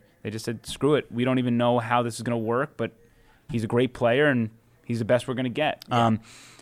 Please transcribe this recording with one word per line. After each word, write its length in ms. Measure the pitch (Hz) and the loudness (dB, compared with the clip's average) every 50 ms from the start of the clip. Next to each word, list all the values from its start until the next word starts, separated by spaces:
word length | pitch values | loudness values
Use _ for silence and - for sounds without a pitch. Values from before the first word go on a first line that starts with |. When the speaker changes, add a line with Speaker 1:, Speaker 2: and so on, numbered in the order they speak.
| - _ _ _ - | -12 _ _ _ -10
Speaker 1:
they 60 | 107 | -8
just 140 | 104 110 - | -8 -6 -6
said, 220 | - 117 113 - | -8 -8 -8 -10
"Screw 280 | - - - - 139 151 | -14 -8 -2 2 2 2
it. 140 | 131 - - | 2 0 -2
We 140 | - 117 123 | -4 -2 0
don't 140 | 131 127 127 | 0 2 0
even 160 | 123 123 120 | 0 0 0
know 220 | 117 120 120 120 120 | 2 2 2 2 2
how 220 | 113 117 123 123 120 | 0 2 0 0 0
this 140 | 120 110 | 0 -4
is 60 | - 113 | -6 -4
gonna 140 | 120 120 117 | -4 -4 -2
work, 380 | 110 110 117 123 143 147 - | -2 -2 -2 -2 -2 -4 -6
but 160 | - 117 110 - _ _ _ _ _ _ _ _ _ _ - | -6 -8 -8 -8 _ _ _ _ _ _ _ _ _ _ -6
he's 140 | - 117 107 | -4 -4 -2
a 20 | |
great 280 | 107 120 120 127 123 - | 0 0 2 0 0 0
player, 320 | - 123 117 117 135 151 | 0 2 2 4 4 4
and 240 | 147 135 120 113 110 - - _ _ _ _ _ | 4 4 2 0 -2 -6 -12 _ _ _ _ _
he's 140 | - 120 113 | -6 -4 -4
the 60 | 117 | 0
best 200 | 98 123 120 - | 2 2 0 2
we're 60 | - 127 | -2 -4
gonna 160 | 117 127 127 | -4 -4 -4
get." 380 | 113 143 151 143 - - - - | -2 -2 -2 -2 -2 -4 -6 -2
Speaker 2:
Yeah. 160 | - 120 117 113 | 0 2 4 4
Speaker 1:
Um, 120 | 110 110 - - - - - - - - | 2 0 -4 -10 -20 -20 -20 -20 -20 -10